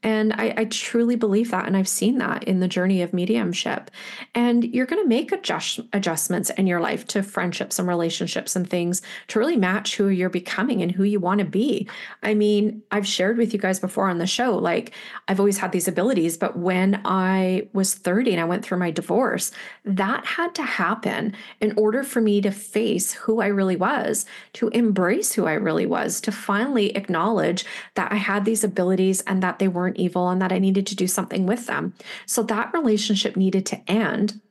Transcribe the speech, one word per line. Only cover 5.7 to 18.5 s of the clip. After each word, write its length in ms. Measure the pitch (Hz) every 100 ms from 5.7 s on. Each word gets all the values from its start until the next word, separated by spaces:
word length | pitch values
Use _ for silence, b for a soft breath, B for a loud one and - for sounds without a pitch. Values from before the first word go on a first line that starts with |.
| - -
adjustments 560 | 202 196 160 - 175 170
in 180 | - 190
your 140 | 175
life 260 | 170 147 -
to 160 | 208
friendships 560 | 196 - 180 170 190 -
and 80 | 180
relationships 640 | 175 170 175 180 - - 190
and 120 | 180
things 320 | 180 175 180 B B B
to 100 | 220
really 160 | 254 330
match 400 | 185 196 208 -
who 140 | 202
you're 200 | 190 185
becoming 520 | 185 180 - 254 226
and 100 | 175
who 120 | 185
you 180 | 196 202
wanna 240 | 175 208 180
be. 420 | 185 269 - 196 B B B
I 120 | 208
mean, 480 | 214 208 208 208 214 -
I've 160 | 202 196
shared 300 | - 185 233
with 160 | 226
you 60 | 208
guys 200 | 190 190
before 300 | 185 - 196
on 80 | 175
the 100 | 180
show, 300 | - 247 185
like, 340 | 180 170 - B B B -
I've 100 | 196
always 200 | 202 196
had 120 | 180
these 160 | 180 170
abilities, 480 | 170 202 240 165 160
but 220 | 190 -
when 420 | 175 185 190 202 190
I 640 | 190 185 190 185 185 -
was 220 | - 190
thirty 380 | - - 185 254
and 100 | 175
I 40 |
went 200 | 165